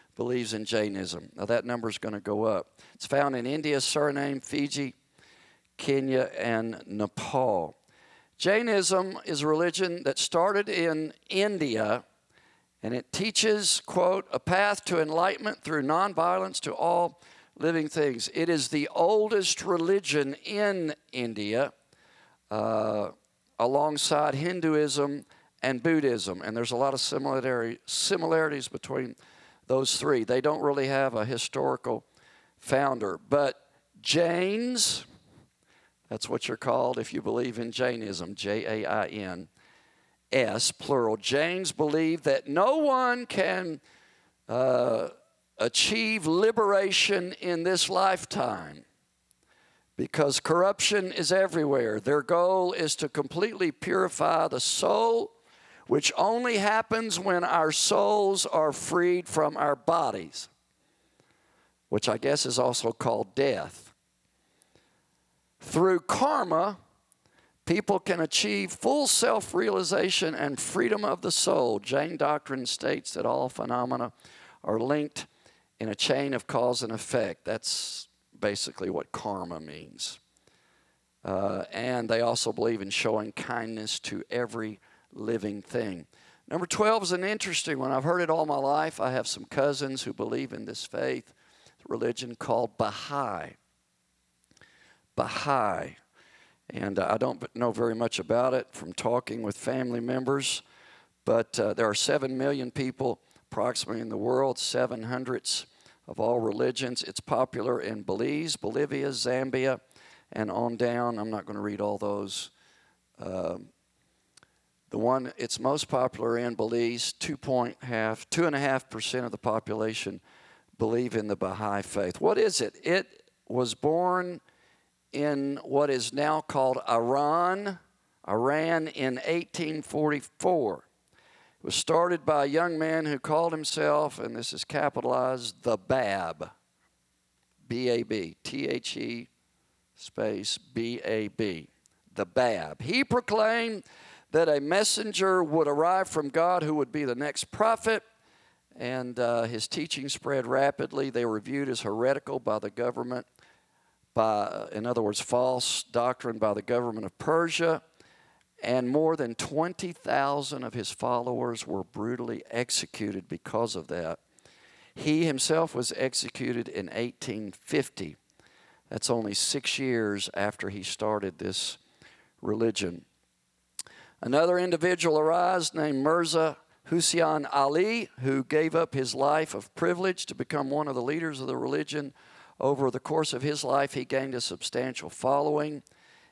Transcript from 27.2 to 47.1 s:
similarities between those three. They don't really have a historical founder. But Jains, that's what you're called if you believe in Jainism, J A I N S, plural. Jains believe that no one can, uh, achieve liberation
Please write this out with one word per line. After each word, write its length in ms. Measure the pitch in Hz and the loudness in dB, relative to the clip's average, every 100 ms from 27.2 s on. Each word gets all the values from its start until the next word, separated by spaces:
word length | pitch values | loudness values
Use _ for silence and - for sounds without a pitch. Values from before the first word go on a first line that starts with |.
| 139 135 127 123 117 - | -2 -2 0 0 -2 -6
similarities 840 | - - - 190 165 160 156 143 127 | -6 -2 0 0 2 2 2 -2 -6
between 480 | 135 - 135 123 - - - - _ - | -10 -6 -4 -4 -10 -20 -20 -20 _ 0
those 320 | 131 131 - | 2 2 0
three. 260 | 147 131 | 2 2
They 160 | 113 127 | 2 2
don't 220 | 147 156 | 2 2
really 240 | 147 139 135 | 2 2 0
have 280 | 135 135 | 2 0
a 120 | 113 113 | 0 -2
historical 800 | 120 - 135 135 127 123 117 - _ - - _ _ | -2 -4 -2 0 0 -2 -4 -6 _ -20 -20 _ _
founder. 600 | - 135 139 127 101 82 | 0 2 2 0 -2 -4
But 520 | - 143 135 - _ _ _ _ | 0 2 2 -2 _ _ _ _
Jains, 1040 | - 151 170 175 185 214 247 247 - - - - _ - _ _ _ _ _ _ - | -2 2 2 2 0 -2 -2 0 0 -2 -8 -20 _ -20 _ _ _ _ _ _ -12
that's 220 | 113 - | -8 -4
what 180 | 117 - | -4 -4
you're 80 | 110 | -4
called 420 | 131 127 123 127 | 0 2 2 -2
if 140 | 113 | -4
you 80 | 120 | -6
believe 380 | 107 117 127 113 | -2 -2 -2 -4
in 120 | 117 | -6
Jainism, 640 | 117 123 117 104 87 87 | -2 -2 -2 -6 -6 -8
J 500 | 101 98 107 - 110 | -6 -4 -2 -2 -4
A 40 | 101 | -2
I 180 | 107 95 | -2 -2
N 400 | 107 95 90 - _ _ _ _ _ _ _ _ | -6 -8 -10 -12 _ _ _ _ _ _ _ _
S, 400 | 131 113 104 - | 2 2 2 -2
plural. 460 | - - 135 113 107 | -2 0 2 2 0
Jains 540 | - 135 170 180 175 | 0 2 2 0 -4
believe 500 | - 151 160 160 165 | 0 2 2 2 2
that 260 | 143 135 - | 2 0 2
no 300 | 151 220 311 | 2 4 4
one 480 | 294 262 247 247 240 | 4 4 2 0 -2
can, 540 | 196 185 185 175 147 - _ _ _ _ _ - | 0 0 0 -4 -8 -12 _ _ _ _ _ -4
uh, 600 | 117 131 123 123 113 82 - _ _ _ - | 0 4 4 2 0 -2 -8 _ _ _ -4
achieve 680 | 120 - - 220 220 220 156 | 0 2 2 2 0 0 2
liberation 1080 | 175 220 220 208 196 196 185 - | 4 4 4 4 4 4 4 4